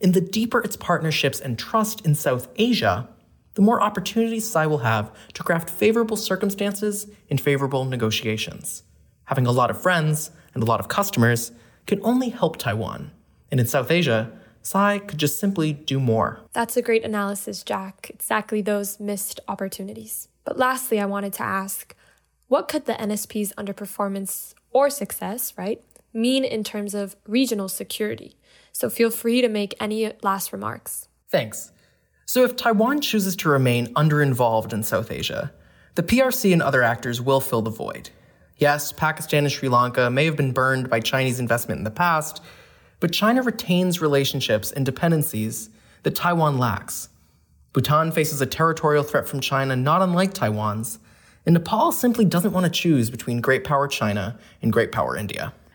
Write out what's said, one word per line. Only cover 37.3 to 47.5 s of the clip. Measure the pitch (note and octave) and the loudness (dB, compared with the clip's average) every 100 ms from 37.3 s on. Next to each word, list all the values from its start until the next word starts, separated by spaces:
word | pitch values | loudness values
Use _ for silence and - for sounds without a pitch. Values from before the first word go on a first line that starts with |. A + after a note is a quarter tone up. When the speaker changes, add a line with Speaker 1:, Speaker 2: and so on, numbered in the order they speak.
| C3+ | 2
Speaker 1:
fill | - A#2 | 2 0
the | G#2+ | -2
void. | - A1+ - - - - _ _ - | -4 -8 -10 -14 -20 -20 _ _ 0
Yes, | C#3+ D3 - | 2 2 -2
Pakistan | - D#3 D#3 D#3 D3+ | -2 -2 -2 -2 2
and | C#3+ | 2
Sri | C#3 C3+ | 0 2
Lanka | A#2+ B2 B2 B2 | 4 4 2 2
may | B2+ | 2
have | D#3+ D3+ | 2 2
been | C#3 | 0
burned | B2+ C3 C3 B2+ | 2 2 0 0
by | A#2 | -2
Chinese | A2+ C3+ C3 A#2+ | 0 0 0 0
investment | A#2 A#2 - D2 | 0 0 0 -4
in | |
the | G#2 | -4
past, | G#2+ F3 D#3+ D3+ - - - - _ _ _ | 0 2 2 -2 -8 -18 -20 -20 _ _ _
but | E3+ | -2
China | - G#3+ B3+ | 2 2 4
retains | B3 A3+ - F3+ F#3 E3+ | 2 -2 0 2 2 2
relationships | D#3 C#3 C3+ C#3 - G#2+ - | 2 2 2 0 0 0 0
and | - C3+ | -2 -2
dependencies | C3 E3+ D#3+ C#3+ G#2+ A2 A#2 - - - _ | 0 2 2 0 -2 -4 -6 -12 -18 -20 _
that | - | -4
Taiwan | - F3 E3+ D3+ C3+ | 0 0 2 2 2
lacks. | B2 F#2+ - - - _ _ _ _ | 0 0 -6 -10 -12 _ _ _ _